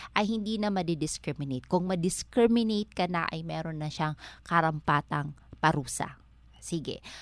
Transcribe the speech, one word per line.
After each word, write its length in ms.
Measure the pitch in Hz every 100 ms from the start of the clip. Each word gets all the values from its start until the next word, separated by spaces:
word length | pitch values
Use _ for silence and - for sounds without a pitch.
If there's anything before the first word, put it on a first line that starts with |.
| - -
ay 140 | 208
hindi 260 | 226 208 220
na 160 | 208
madidiscriminate. 960 | 196 175 160 151 - - 143 139 127 -
Kung 220 | 180 185
madiscriminate 1040 | 185 175 - - 254 233 233 220 208 208 -
ka 160 | 180
na, 160 | 175 165
ay 160 | 160
meron 400 | 165 160 165 156
na 80 | 151
siyang 240 | - 156 151 - - -
karampatang 880 | 170 160 156 - 147 - 151 143 143 - -
parusa. 640 | 156 156 123 - 139 139 - - - -
Sige. 400 | - 165 - - - -